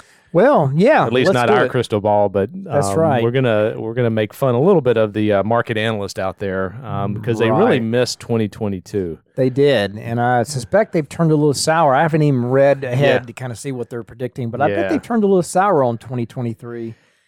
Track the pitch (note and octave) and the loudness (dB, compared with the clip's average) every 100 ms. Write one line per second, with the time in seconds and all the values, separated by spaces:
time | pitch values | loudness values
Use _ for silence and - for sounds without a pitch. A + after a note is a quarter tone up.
0 | - _ _ E3 B3+ B3 C3+ D3 A3+ D4 | -20 _ _ 2 4 4 2 2 4 4
1 | B2+ B2 F3 B2 A#2+ B2 B2 B2+ A2+ G#2+ | 2 2 2 2 2 2 2 -2 -2 0
2 | G#2 G#2 G#2 G2 G2+ F#3 F#3+ C#3+ G2 G2 | 2 2 2 0 -4 -6 -6 -2 0 0
3 | D#3+ B2+ A#2 C3 B2+ G#2+ A2 B2+ A2 A#2 | 0 2 0 0 2 2 0 -2 -6 -2
4 | A#2 A2 G#2+ - C3+ A#2+ E3+ F3 B2 A2 | 0 0 -2 -2 0 2 2 2 2 2
5 | G#2+ G#2 G#2+ G2+ G2+ A#2 A#2 A2 A2+ G#2+ | 2 0 2 2 2 0 0 -2 -2 -4
6 | G2 - F#2+ - G2 F#2+ F#2+ A2+ A2+ G2 | -6 -6 -8 -6 -6 -4 -6 -8 -10 -6
7 | G2 A2+ A#2 A2 A2+ A2 A3+ C#3 A2+ A#2+ | -6 -4 -4 0 2 2 2 2 0 0
8 | A#2+ - - A#2 G#2 - G#2 F#2+ - G#2 | -2 -4 -4 -2 -2 -4 -6 -6 -6 -6
9 | F2 D#2 _ - B2+ B2+ C#3+ B2 G2+ G#2 | -6 -8 _ -2 0 2 2 2 0 -4
10 | A#2+ A#2 A#2+ B2 A2+ C3 - G3 A3 E3+ | -6 -2 0 0 0 -6 -2 0 0 -2
11 | C#3+ - E3 D3+ D3+ C3 - D#3+ D3+ C3 | -4 -2 0 2 2 0 0 2 4 4
12 | E3 D#3 D3 B2+ A#2+ C3+ C#3 C3+ C3 B2+ | 2 2 2 0 2 4 4 2 -2 0
13 | C#3 B2 B2 - B2+ A2 C#3+ B2+ A#2 A#2+ | 2 2 -2 -12 -12 -10 -10 -10 -8 -10
14 | G#2+ A2+ B2 - A#2 A#2 C#3+ G2 G2 D4+ | -12 -10 -10 -8 -6 -2 0 0 -2 -2
15 | - A3+ G3 F#3+ D#3+ F3+ G3+ D#3 B2 A#2 | -2 0 2 2 2 0 2 2 2 -2
16 | - B2 A2+ C3 A#2+ A2+ A#2+ A#2 A2+ - | -6 -8 -8 -6 -8 -8 -12 -12 -12 -14
17 | _ _ | _ _